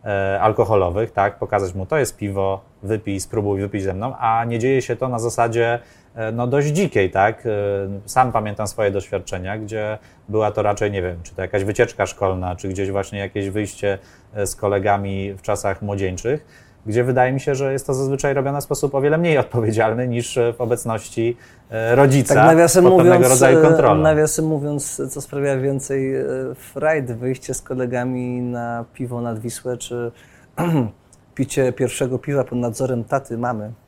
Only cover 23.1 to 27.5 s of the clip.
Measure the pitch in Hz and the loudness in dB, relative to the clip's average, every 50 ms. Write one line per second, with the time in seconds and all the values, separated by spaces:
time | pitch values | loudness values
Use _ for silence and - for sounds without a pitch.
23.1 | 180 175 - - 131 123 135 131 - 160 156 160 165 160 143 120 104 - 156 156 | 8 8 6 6 6 6 8 8 8 8 8 6 6 6 6 6 6 6 4 4
24.1 | 156 151 156 151 - - 160 156 156 143 143 147 147 147 143 - - - 139 131 | 4 4 2 2 2 -2 0 0 0 -2 -2 -4 -4 -4 -6 -8 -8 -8 -8 -8
25.1 | - - - - - 143 139 139 135 131 127 139 135 135 135 - 139 135 131 131 | -8 -12 -12 -8 -6 -4 -2 0 0 0 0 -2 -2 -2 -4 -4 -4 -2 -2 -2
26.1 | 135 131 135 139 131 131 131 131 127 - - - - 139 139 156 160 156 135 120 | -2 -4 -4 -4 -4 -6 -6 -8 -10 -12 -16 -14 -10 -2 0 0 0 0 -2 -4
27.1 | 117 113 123 127 131 123 - - | -8 -6 -4 -4 -4 -4 -6 -10